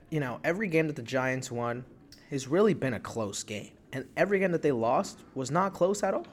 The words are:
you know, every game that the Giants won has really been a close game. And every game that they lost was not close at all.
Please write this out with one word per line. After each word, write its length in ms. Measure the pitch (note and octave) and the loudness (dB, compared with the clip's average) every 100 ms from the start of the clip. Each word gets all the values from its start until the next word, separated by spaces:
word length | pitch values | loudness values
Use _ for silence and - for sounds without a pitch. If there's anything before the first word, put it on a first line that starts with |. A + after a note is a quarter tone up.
| - | -6
you 100 | D#3 | -4
know, 200 | C3 C#3 | -2 -2
every 240 | D3+ F3 G#3+ | -2 -2 2
game 180 | D#3+ D#3+ | 2 2
that 80 | D3 | -2
the 80 | |
Giants 480 | A2+ C3 B2+ C3 A#2+ | -2 0 0 0 -4
won 340 | A#2+ A#2+ A#2+ B2+ - - - - | -4 -4 -4 -8 -18 -20 -20 -8
has 160 | C#3 B2 | -6 0
really 260 | E3 G#3+ | 4 4
been 220 | C3+ C3 G#2 | 4 0 -2
a 40 | |
close 440 | - A#2 G#2+ G2+ | -6 -4 -4 -6
game. 300 | - G#2 D#2+ - - | -8 -10 -10 -18 -12
And 140 | C3+ C3 - | -12 -6 0
every 220 | F3+ G3 | 2 2
game 140 | F#3+ | 2
that 100 | E3 | 2
they 80 | D3+ | 2
lost 480 | B2 A2+ C#3 G3 - - - | 2 2 2 0 -8 -12 -8
was 160 | B2+ | -2
not 240 | D#3+ F#3+ F#3+ | 0 0 2
close 260 | F3+ G3+ | 2 2
at 140 | G3 C4+ | 0 -2
all. 100 | F4 | -4